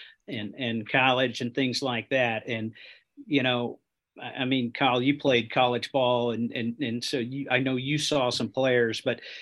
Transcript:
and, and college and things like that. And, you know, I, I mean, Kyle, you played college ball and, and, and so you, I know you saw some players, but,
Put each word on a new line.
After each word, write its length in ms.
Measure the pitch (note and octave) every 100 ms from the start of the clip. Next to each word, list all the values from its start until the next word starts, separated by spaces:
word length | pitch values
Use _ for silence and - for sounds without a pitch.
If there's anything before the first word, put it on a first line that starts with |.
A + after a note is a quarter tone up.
| - - -
and, 260 | A#2 G#2+ -
and 320 | B2 A2+ G#2
college 520 | C#3 C3 B2+ C3 A2+
and 120 | A#2
things 280 | A#2 C3 A#2+
like 280 | C3+ A#2 A2
that. 380 | C3 A#2+ A2+ A#2+
And, 260 | A#2 A2 A2+ - - _ - -
you 180 | C#3+
know, 360 | B2+ B2 A#2+ - _ _ _ -
I, 220 | C3 -
I 40 | C3
mean, 260 | C3 A#2+
Kyle, 300 | - C3+ B2
you 180 | C3 D3
played 320 | C#3+ B2 A2+
college 400 | - B2+ A#2+ -
ball 400 | C#3 B2 B2 A#2+
and, 180 | A2+ A#2
and, 240 | - A2+ A#2
and 240 | C3 A#2+
so 140 | - C3+
you, 300 | A#2+ C3+ C#3
I 80 | B2+
know 160 | C3 B2+
you 220 | C3 D3+
saw 320 | D3+ D3 B2
some 180 | A#2+ A2+
players, 540 | C3+ C3 B2 A#2 A2
but, 180 | - E3+ - -